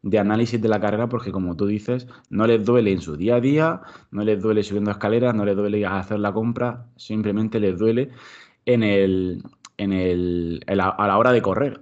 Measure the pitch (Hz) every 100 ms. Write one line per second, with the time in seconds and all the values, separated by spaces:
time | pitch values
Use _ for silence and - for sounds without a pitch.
0 | 101 104 101 107 117 117 110 104 104 104
1 | 117 117 104 92 90 85 101 107 104 127
2 | 123 - _ 101 113 113 104 123 104 92
3 | 82 76 98 120 127 147 160 180 - -
4 | _ 98 107 104 110 107 101 101 101 101
5 | 104 117 123 110 104 98 101 104 98 95
6 | 95 104 104 101 113 117 123 113 - _
7 | - 107 104 104 110 110 101 90 110 117
8 | 135 - - - - _ - 120 107 101
9 | 98 95 92 87 - _ - - 101 95
10 | 92 87 90 87 85 82 - 98 92 -
11 | 104 98 120 120 98 92 143 -